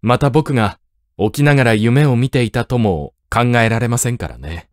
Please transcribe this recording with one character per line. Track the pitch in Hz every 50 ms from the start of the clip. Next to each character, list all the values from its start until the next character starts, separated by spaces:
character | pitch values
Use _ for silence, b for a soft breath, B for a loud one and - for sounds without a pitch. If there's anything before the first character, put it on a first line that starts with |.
ま | - 113 123 120
た | 147 135
僕 | 120 156 147 - 139
が | 120 110 95 - _ _ _ _ _ _ _ _ -
起 | 98 110
き | - -
な | 143 147 143
が | 139 127
ら | 117 113
夢 | 107 110 117 120 139 151
を | 143 127
見 | 117 127 135
て | - 131 120
い | 107
た | - 127 117
と | - 127 120
も | 113 104 90 76 71 - _ _ _ _
考 | - 113 120 123 120 120
え | 113 113
ら | 117 117
れ | 120 117
ま | 120 120
せ | - 123
ん | 120 -
か | - -
ら | - 58
ね。 | 65 78 80 85 - _